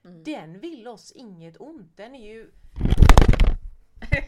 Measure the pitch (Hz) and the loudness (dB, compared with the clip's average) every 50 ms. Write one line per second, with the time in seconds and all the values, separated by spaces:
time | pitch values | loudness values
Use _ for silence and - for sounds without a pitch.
0 | _ 180 180 165 160 302 302 240 165 156 170 196 214 339 330 247 208 247 233 190 | _ -20 -20 -20 -18 -16 -16 -16 -18 -20 -20 -20 -20 -20 -20 -20 -20 -20 -20 -20
1 | _ - _ - 262 220 185 165 160 165 165 _ 202 285 330 285 185 165 _ - | _ -20 _ -20 -20 -20 -20 -20 -20 -20 _ _ -20 -20 -20 -20 -20 _ _ -20
2 | 202 240 269 269 208 214 220 226 220 _ _ _ - - - - - - - - | -20 -20 -20 -20 -20 -20 -20 -20 -20 _ _ _ -20 -20 -10 -4 -2 -2 0 2
3 | - - - - - - - - - - - - - - - - _ _ _ - | 4 6 6 6 6 4 2 2 2 0 0 -6 -10 -20 -20 -20 _ _ _ -20
4 | - - - 277 - | -8 -6 -6 -6 -6